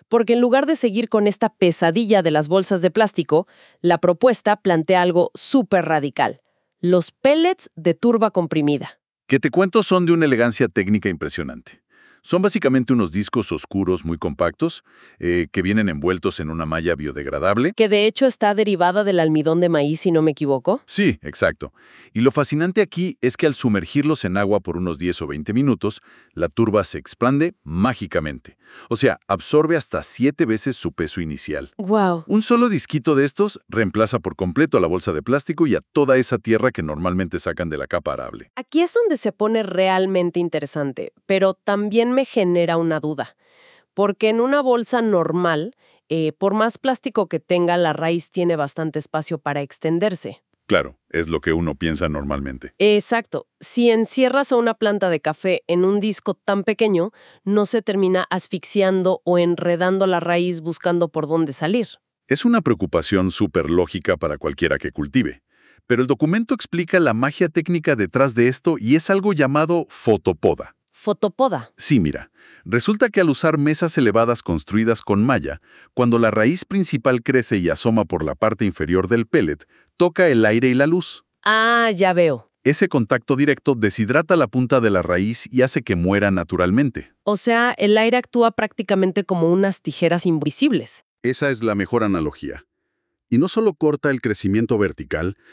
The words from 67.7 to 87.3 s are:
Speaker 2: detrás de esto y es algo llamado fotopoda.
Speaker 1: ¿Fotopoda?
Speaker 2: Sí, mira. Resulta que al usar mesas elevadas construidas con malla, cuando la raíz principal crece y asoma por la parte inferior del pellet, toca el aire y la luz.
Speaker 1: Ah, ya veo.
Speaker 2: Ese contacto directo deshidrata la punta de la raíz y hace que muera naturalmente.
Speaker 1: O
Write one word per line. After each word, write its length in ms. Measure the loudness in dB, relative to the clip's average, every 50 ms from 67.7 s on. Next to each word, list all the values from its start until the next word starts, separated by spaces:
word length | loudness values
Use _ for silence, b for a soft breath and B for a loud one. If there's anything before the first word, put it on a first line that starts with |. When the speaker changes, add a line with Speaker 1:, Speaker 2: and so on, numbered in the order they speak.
| -2 -2 0 0 0
Speaker 2:
detrás 380 | 0 0 -2 2 2 2 2 4
de 140 | 2 2 2
esto 300 | 2 0 -2 -2 -2 -2
y 160 | 0 2 2
es 140 | 2 2 2
algo 220 | 0 0 0 0 0
llamado 520 | 2 0 0 2 0 0 0 0 -2 -2 -6
fotopoda. 880 | -12 -6 0 2 2 2 2 -2 -2 2 2 0 0 0 -4 -14 -16 _ _ _
Speaker 1:
¿Fotopoda? 800 | _ -8 -4 -4 -2 0 -2 -4 0 0 0 0 0 -4 -8 -12 _ _
Speaker 2:
Sí, 220 | -2 2 2 2
mira. 320 | 2 0 -2 -6 -12 -16 b b b b b b b
Resulta 460 | -2 -2 -2 0 0 0 0 0 0
que 120 | 2 2
al 80 | 2 2
usar 300 | 0 2 0 0 2 2
mesas 360 | 2 0 0 0 -2 -2 0 2
elevadas 420 | 2 2 4 2 2 2 0 -2
construidas 600 | -2 -4 -4 -4 -4 -2 -2 0 2 2 0 -2
con 220 | -2 -4 0 0 2
malla, 380 | 2 2 0 -2 -4 -10 -10 b b b b b b b
cuando 240 | 0 2 2 4 4
la 140 | 2 2
raíz 340 | 2 2 2 2 2 0 -4
principal 560 | -4 -2 -2 -2 0 -2 -2 0 0 0 0
crece 360 | 0 0 0 0 0 0 -2 0
y 120 | 0 0
asoma 360 | -2 0 0 0 2 2 0
por 180 | 0 -2 -4 -4
la 100 | -4 -4
parte 320 | -2 -2 -2 0 0 -4
inferior 420 | -4 -2 -4 -4 0 0 0 0 2
del 200 | 0 -2 -2 0
pellet, 400 | 0 0 0 0 -4 -6 -10 b b b b b b _
toca 320 | 0 0 2 2 2 4
el 140 | 4 4 4
aire 240 | 4 4 4 2 2
y 40 | 2
la 140 | 2 2 2
luz. 360 | 2 -2 -2 -6 -10 -14 -18 _ _ _ _
Speaker 1:
Ah, 480 | 0 0 2 2 2 2 2 2 0 0
ya 200 | 2 2 2 4
veo. 360 | 4 2 2 2 -2 -6 _ _ _ _
Speaker 2:
Ese 240 | 0 2 2 0 0
contacto 480 | 2 0 0 0 -2 -2 0 0 0
directo 400 | 2 2 2 2 0 _ 0 0
deshidrata 600 | 2 2 0 0 0 -2 0 0 0 2 2 2
la 120 | 2 2 0
punta 320 | 0 -2 0 2 2 2
de 100 | 2 4
la 140 | 2 2 0
raíz 440 | 0 0 0 0 0 -2 -2 -4 -2
y 100 | 0 2
hace 220 | 2 2 2 -4 -2
que 120 | -2 -2
muera 360 | 0 2 2 2 2 2 2
naturalmente. 840 | 0 0 -2 -4 -2 0 0 2 2 2 2 0 -2 -6 -14 -16 _ _ _
Speaker 1:
O 140 | -2